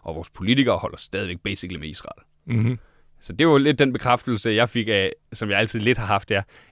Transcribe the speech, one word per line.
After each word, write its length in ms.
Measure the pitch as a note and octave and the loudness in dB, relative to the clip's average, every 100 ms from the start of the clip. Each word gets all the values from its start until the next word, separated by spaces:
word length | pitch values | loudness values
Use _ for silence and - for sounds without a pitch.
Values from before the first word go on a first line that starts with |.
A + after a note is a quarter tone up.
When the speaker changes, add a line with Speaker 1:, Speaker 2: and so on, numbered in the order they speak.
Speaker 1:
og 120 | - | -12
vores 160 | D#2 E2+ | -10 -12
politikere 460 | - F2+ C3 B2 F#2 | -6 0 2 2 0
holder 200 | - - | -4 -10
stadigvæk 400 | - F#2+ G2 F2 | -10 -6 -6 -8
basically 360 | G2 F#2+ F#2+ E2 | -8 -8 -8 -10
med 80 | D#2 | -12
Israel. 340 | - - - _ _ - | -12 -14 -18 _ _ -4
Speaker 2:
Mhm. 320 | A#2 A2+ B2 - _ _ _ | 0 0 -2 -10 _ _ _
Speaker 1:
Så 120 | - | -10
det 160 | F#2 D#3+ | 2 4
var 100 | C#3+ | 6
lidt 200 | C#3 C3+ | 4 4
den 140 | C#3 | 2
bekræftelse, 580 | B2+ B2 B2 - A2 A2+ | 2 0 0 0 -2 0
jeg 180 | G#2+ A#2+ | 2 2
fik 200 | A#2+ G#2+ | 0 0
af, 240 | G2+ F#2+ - _ | 2 0 -4 _
som 180 | - G#2+ | -8 -2
jeg 80 | G2 | 0
altid 220 | A2 A2+ | 0 0
lidt 180 | G#2+ B2 | 2 2
har 80 | G#2 | 0
haft, 220 | G2+ - | -2 0
det 80 | G2 | -2
er, 60 | - - _ | -4 -12 _